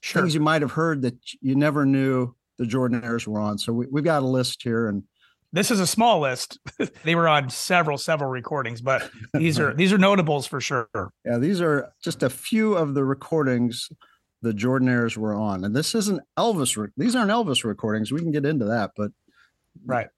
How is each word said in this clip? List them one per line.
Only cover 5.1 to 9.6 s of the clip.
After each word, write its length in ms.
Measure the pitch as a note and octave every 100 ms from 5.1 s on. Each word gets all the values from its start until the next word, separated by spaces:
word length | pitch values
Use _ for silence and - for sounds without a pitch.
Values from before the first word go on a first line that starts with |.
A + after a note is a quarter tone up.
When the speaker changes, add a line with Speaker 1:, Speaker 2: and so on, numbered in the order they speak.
| _ _ _ -
Speaker 1:
This 180 | E3 G#3
is 80 | G#3
a 80 | F3
small 340 | A3 A#3 F3+
list. 380 | C#3 B2+ - - - -
<laughs> 260 | - -
They 100 | D#3
were 140 | E3+ E3
on 220 | D3 B2+
several, 480 | - - F3+ D3+ C#3+
several 320 | - D#3 C3+
recordings, 500 | B2+ - D3 A#2 A#2
but 300 | C3 B2+ - - G#2+
these 260 | D3 E3 D3+